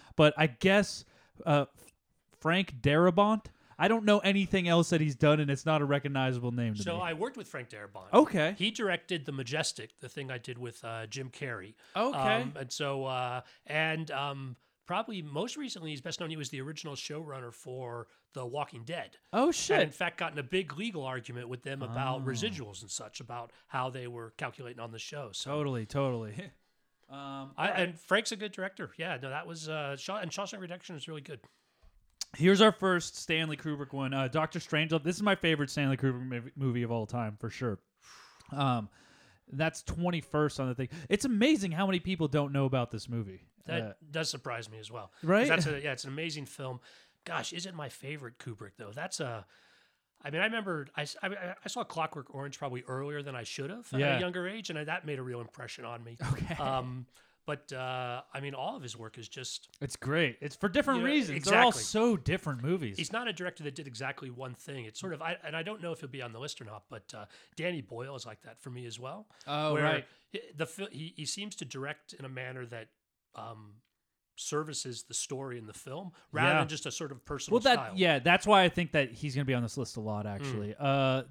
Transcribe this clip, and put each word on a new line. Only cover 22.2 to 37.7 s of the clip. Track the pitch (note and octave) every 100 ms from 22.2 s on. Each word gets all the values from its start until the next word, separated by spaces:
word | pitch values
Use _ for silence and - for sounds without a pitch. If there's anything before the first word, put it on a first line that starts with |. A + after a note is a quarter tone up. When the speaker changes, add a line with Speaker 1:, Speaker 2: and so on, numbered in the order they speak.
Speaker 1:
Oh. | C3
Speaker 2:
residuals | A#2+ A3 F3 G#2+ G2
and | G#2+
such, | - G#2+ -
about | A#2 A#2+ A#2 - _
how | C#3 B2+
they | B2+ B2
were | A#2+ A2+ -
calculating | C3 - B2 A#2
on | A2+
the | A2+
show. | - D3 B2
So | F#2 C3+
Speaker 1:
Totally, | D3 C#3+ B2 G#2+
totally. | C#3 C3+ A#2+ G#2+
<laughs> | G#2 G3+ - _ _ _ _ _
Um, | C#3 C#3 C#3 C#3 C#3
Speaker 2:
I, | F3
Speaker 1:
all |
right. | F#3+
Speaker 2:
and | F3+ E3
Frank's | - G3 A3
a | G#3+
good | G#3
director. | - F#3+ - D3+ -
Yeah, | E3 C#3
no, | C3+
that | C#3+ E3+
was, | E3 D#3
uh, | D#3 C#3+ C#3
Shaw-, | - G#3
and | F3+
Shawshank | - G3 G#3
Redemption | F3+ F3+ - D#3+
is | E3+
really | D#3
good. | C#3 C#3 - _ _ _ - _ _ _ - -
Speaker 1:
Here's | E3+ G3
our | A3
first | - F#3+ F3+ - -
Stanley | - D#3+ D#3+ D3
Kubrick | D#3 D3 C3+
one. | C#3 C3
Uh, | C3+ C3
Doctor | D3+ D#3 E3+
Strangelove. | - D3+ D#3 D#3+
This | D3+ F3
is |
my | G#3 F#3+
favorite | E3+ D3+ C#3+
Stanley | - C#3 C3
Kubrick | C3+ B2 B2+
mov-, | B2 A#2 -
movie | C3+ A#2+
of | A#2
all | A#2 G#2+
time, | A#2+ A2 G#2
for | A2+
sure. | - B2